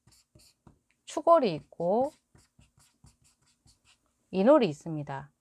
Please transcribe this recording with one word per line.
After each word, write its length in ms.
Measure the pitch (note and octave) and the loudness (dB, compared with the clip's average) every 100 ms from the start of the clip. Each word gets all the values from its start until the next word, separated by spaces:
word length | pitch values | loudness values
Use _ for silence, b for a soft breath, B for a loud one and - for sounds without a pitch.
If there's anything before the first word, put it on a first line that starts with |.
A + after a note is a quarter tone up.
| _ _ _ - _ _ - _ _ _ | _ _ _ -20 _ _ -20 _ _ _
축월이 500 | - - E4 E4+ A#3+ | -12 -6 2 4 4
있고 580 | D3+ - - E3+ G#3+ C#4 - _ _ _ _ _ _ _ _ - _ _ _ _ _ _ _ _ _ _ _ - | -4 -10 -8 -4 -2 -4 -8 _ _ _ _ _ _ _ _ -20 _ _ _ _ _ _ _ _ _ _ _ -10
인월이 360 | F#3 G3+ D4+ G#3 | -2 4 4 2
있습니다. 640 | D3 E3 D#3 C#3+ C3+ C#3+ _ | -4 -12 -12 -10 -14 -16 _